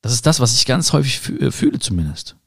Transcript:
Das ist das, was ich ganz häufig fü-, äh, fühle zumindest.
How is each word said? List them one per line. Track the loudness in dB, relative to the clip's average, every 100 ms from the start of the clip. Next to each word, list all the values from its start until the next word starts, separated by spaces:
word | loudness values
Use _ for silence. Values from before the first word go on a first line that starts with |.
Das | -2
ist | 0 2
das, | 2
was | 2
ich | 2 2
ganz | 2 2
häufig | 2 0 -2
fü-, | -6 -2 -2
äh, |
fühle | 2 0 0
zumindest. | -2 -2 -2 -6 -14 _